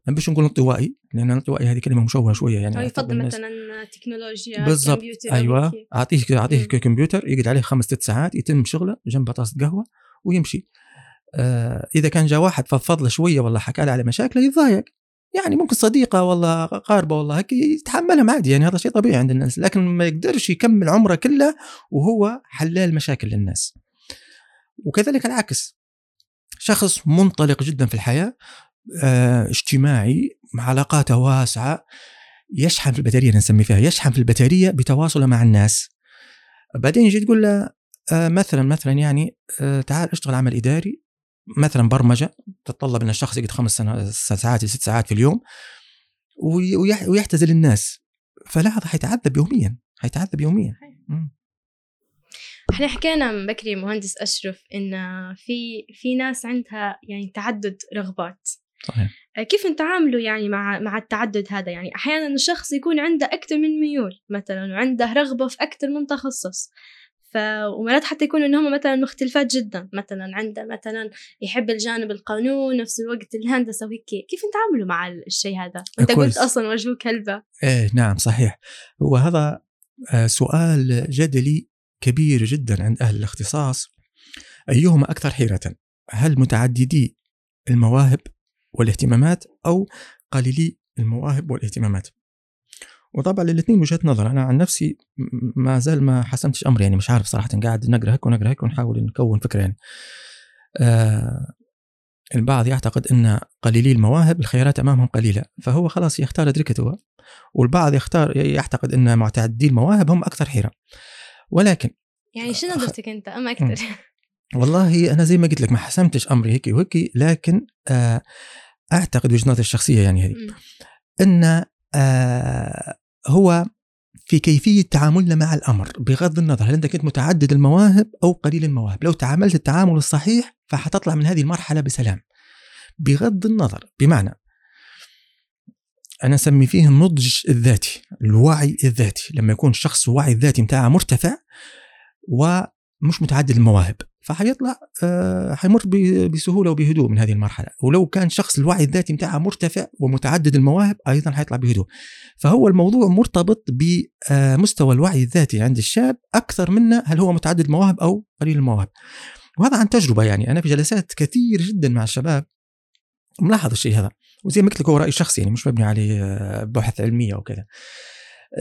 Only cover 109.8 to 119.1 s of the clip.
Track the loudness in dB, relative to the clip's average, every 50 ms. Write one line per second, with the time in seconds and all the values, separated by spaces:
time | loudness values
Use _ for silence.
109.8 | 2 4 4 4 4 4 2 2 0 -4 -4 -4 -6 -2 -2 -2 -2 -4 -6 _
110.8 | _ _ -20 -20 -20 -20 -20 -20 -20 -20 -20 _ _ _ 0 2 4 4 2 2
111.8 | -2 -8 -8 _ _ _ _ _ _ _ _ -10 -8 -8 -6 -6 -6 -4 -4 -4
112.8 | -4 -6 -6 -10 -12 -12 -14 -14 -14 -14 -12 -10 -8 -8 -4 -2 -2 -2 -2 -4
113.8 | -8 -12 -12 -16 _ _ _ _ _ _ _ _ _ _ -2 0 0 2 2 2
114.8 | 2 4 4 2 2 2 2 2 4 4 4 4 4 2 2 0 0 2 2 0
115.8 | 0 -2 0 2 2 2 2 0 -2 2 2 2 2 2 0 0 0 0 0 0
116.8 | 0 0 -2 -2 -2 -2 0 0 2 2 2 0 0 0 0 0 -2 -6 _ _
117.8 | _ -2 0 0 2 2 0 -2 -4 _ -20 -20 -20 -20 -20 -20 -20 _ _ _
118.8 | _ _ 0 0 0 0